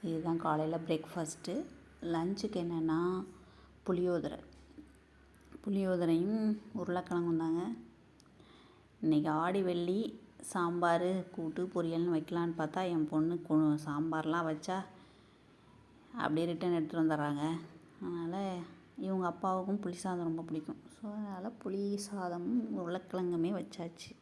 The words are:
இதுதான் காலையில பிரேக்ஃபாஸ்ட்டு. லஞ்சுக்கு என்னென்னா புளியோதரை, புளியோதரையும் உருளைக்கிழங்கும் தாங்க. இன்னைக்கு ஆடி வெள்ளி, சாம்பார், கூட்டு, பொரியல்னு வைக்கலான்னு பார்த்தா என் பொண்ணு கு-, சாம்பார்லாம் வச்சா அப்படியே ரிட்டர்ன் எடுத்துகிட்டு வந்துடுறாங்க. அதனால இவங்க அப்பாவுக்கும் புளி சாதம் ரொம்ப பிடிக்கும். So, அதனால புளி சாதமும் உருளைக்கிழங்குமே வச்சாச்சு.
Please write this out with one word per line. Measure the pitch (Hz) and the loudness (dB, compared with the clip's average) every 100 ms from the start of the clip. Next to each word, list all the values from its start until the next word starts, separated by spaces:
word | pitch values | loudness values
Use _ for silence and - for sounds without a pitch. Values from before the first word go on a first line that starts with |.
இதுதான் | 165 160 165 165 | -2 -2 0 0
காலையில | 160 156 156 165 160 | 2 2 2 -2 0
பிரேக்ஃபாஸ்ட்டு. | 160 - 180 156 - - 214 359 - - - | -2 -2 -6 -6 -6 -4 -4 -6 -12 -20 -10
லஞ்சுக்கு | 170 170 170 196 214 185 170 | -2 0 0 -2 -2 -2 0
என்னென்னா | 165 160 160 175 185 196 - - - - - - | 0 2 2 2 0 -4 -12 -20 -20 -20 -10 -2
புளியோதரை, | 180 180 175 147 - - - - - - - - - - - - - - | 2 2 0 -2 -8 -14 -20 -20 -20 -20 -20 -20 -20 -20 -20 -20 -10 -2
புளியோதரையும் | 196 190 180 170 165 185 220 214 214 - | 0 2 2 4 4 4 2 2 0 -4
உருளைக்கிழங்கும் | 208 175 180 180 175 170 165 | -6 0 -2 0 0 2 2
தாங்க. | 165 165 190 226 - - - - - - - - - - - - | 2 0 -2 -6 -12 -20 -20 -20 -20 -20 -20 -20 -20 -20 -20 -2
இன்னைக்கு | 156 151 151 | 4 4 4
ஆடி | 156 170 196 | 2 2 2
வெள்ளி, | 180 175 175 190 226 - - - | 2 2 2 0 0 -6 -18 -16
சாம்பார், | - 190 170 175 170 170 180 185 170 | -6 0 0 4 4 6 4 0 -2
கூட்டு, | - 165 156 185 | -4 -4 -2 -2
பொரியல்னு | 180 165 165 175 165 | 0 0 2 4 2
வைக்கலான்னு | 156 170 170 165 | 2 0 0 0
பார்த்தா | 156 185 185 | -2 0 0
என் | 170 151 | 2 2
பொண்ணு | 156 160 170 165 | 4 2 0 2
கு-, | 156 156 147 | 6 6 4
சாம்பார்லாம் | 151 147 160 160 156 170 165 | 0 -2 0 0 0 0 0
வச்சா | 156 175 185 190 - - - - - - - - - - - - 240 | -2 -2 -2 -4 -14 -20 -20 -20 -20 -20 -20 -20 -20 -20 -20 -14 -2
அப்படியே | - 156 170 | 0 2 0
ரிட்டர்ன் | 160 175 170 | 0 0 2
எடுத்துகிட்டு | 156 170 | 0 2
வந்துடுறாங்க. | 160 151 147 143 151 165 - - - - | 2 4 2 0 0 -2 -6 -18 -20 -10
அதனால | 185 170 170 185 196 180 170 - - - | -6 -4 -4 -2 -4 -4 -8 -16 -20 -8
இவங்க | 190 190 180 | -2 0 0
அப்பாவுக்கும் | 165 190 185 190 202 | 0 0 0 0 -2
புளி | 196 | -2
சாதம் | 175 190 180 | -4 -2 -2
ரொம்ப | 165 165 | -2 -2
பிடிக்கும். | 165 156 156 - - - | -4 -6 -6 -12 -14 -12
So, | 214 | -10
அதனால | 208 208 185 202 240 | -8 -6 -6 -8 -8
புளி | - 196 202 | -4 -2 0
சாதமும் | 202 202 202 180 175 180 240 220 202 | -2 -4 -4 -2 -2 0 0 0 -2
உருளைக்கிழங்குமே | 170 180 180 185 180 175 170 | -2 -4 -4 -2 0 2 2
வச்சாச்சு. | 196 - - 170 - - - | 0 -4 -8 -8 -8 -18 -18